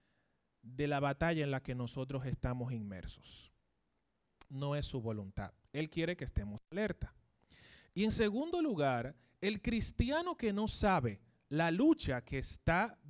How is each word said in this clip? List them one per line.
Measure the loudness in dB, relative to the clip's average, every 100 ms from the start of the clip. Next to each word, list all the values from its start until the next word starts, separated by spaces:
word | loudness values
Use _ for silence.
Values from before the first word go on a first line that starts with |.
| _ _ _ _ _ _
de | -14 -4 0
la | 2
batalla | 0 2 0 2
en | 0
la | -2
que | -4 -4
nosotros | -4 -6 -6 -4 -4
estamos | -4 -2 -2 -2
inmersos. | -4 -6 -8 -10 -14 -18 -20 -20 _ _ _ _ _ _ _ _ -20 -12
No | -6 -2 -2
es | -2
su | -4
voluntad. | -4 -4 -6 -6 -8 -10 _
Él | -6 -4
quiere | -2 -2 -4
que |
estemos | -4 -4 -4 -10 -8
alerta. | -4 -2 -2 -8 -12 _ _ _ -20 -20 -20 -10
Y | 0 2
en |
segundo | 4 2 2 0 2
lugar, | 2 4 4 2 -2 -10 _ -4
el | -2 -2
cristiano | 0 0 0 2 2 2 0 0
que | 0
no | 2 0
sabe | 2 4 4 2 -4 -14 _ -4
la | 2 2
lucha | 4 6 4 2 -2
que | -2 -6
está, | -6 -2 2 2 2 -4